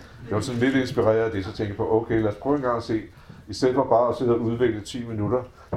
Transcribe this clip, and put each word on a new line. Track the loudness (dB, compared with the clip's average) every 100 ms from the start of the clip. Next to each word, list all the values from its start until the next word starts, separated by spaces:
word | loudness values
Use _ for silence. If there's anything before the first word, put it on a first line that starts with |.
| -20 -18 -6
Jeg |
var | -4
sådan | -2 0
lidt | 2
inspireret | 2 0 2 4 4
af | 2
det, | -2
så | -6
tænkte | -6 -6
jeg | -2
på: | 0 2
"Okay, | 2 0
lad | 0
os | -2
prøve | -2 0
en |
gang | 0 -2
at |
se, | -2 -4 -6 -16 -20 -20 -14
i |
stedet | 0 2
for | 2
bare | 4 4 4
at | 2
sidde | 0
og | 2
udvælge | 0 2 0 0
ti | -6 -10 -8
minutter | -4 0 -2 -4 -14 -10